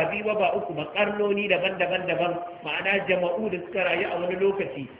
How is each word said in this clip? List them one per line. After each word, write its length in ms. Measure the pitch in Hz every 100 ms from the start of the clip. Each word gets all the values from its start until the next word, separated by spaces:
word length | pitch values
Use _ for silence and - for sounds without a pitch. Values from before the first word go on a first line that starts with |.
| 185
biyu 180 | 208
ba, 100 | 214 208
ba 120 | 175
uku 220 | 190 180
ba, 120 | 151 151
karnoni 580 | 190 202 208 202 202 208
daban-daban 580 | 180 190 185 175 185 185
daban. 280 | 165 175 - - -
Ma'ana 420 | 156 165 190 196 185
jama'u 440 | 180 175 175 214
da 80 | 180
suka 240 | - 196
rayu 240 | 180 170 185
a 100 | 175
wani 200 | 180 185
lokaci, 520 | 196 196 143 143 131